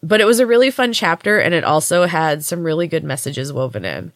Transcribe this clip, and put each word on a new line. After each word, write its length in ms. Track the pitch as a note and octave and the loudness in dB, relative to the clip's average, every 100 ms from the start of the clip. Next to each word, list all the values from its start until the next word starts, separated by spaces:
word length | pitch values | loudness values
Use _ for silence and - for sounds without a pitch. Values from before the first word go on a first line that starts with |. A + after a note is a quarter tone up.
But 180 | D#3+ G#3+ | 0 2
it 60 | G#3+ | 4
was 120 | A#3 | 4
a 80 | B3 | 4
really 240 | A#3 C4 | 4 4
fun 220 | C4 B3 | 2 -2
chapter, 460 | A3+ F#3 E3+ G#3 G#3+ | 0 0 0 0 2
and 160 | - | 2
it 100 | E3+ | 0
also 420 | - D3+ - F3 F3 | 2 0 2 0 2
had 380 | D#3+ D#3+ D3+ | 0 0 -2
some 200 | D3+ F3 | -4 -6
really 220 | E3 D#3 E3+ | -4 -2 -2
good 180 | D#3+ | -4
messages 480 | D3 C3 - C#3+ C3+ | -4 -6 -6 -8 -8
woven 320 | C3+ C3 A2+ | -4 -6 -6
in. 280 | F#2 C#2+ - | -8 -8 -10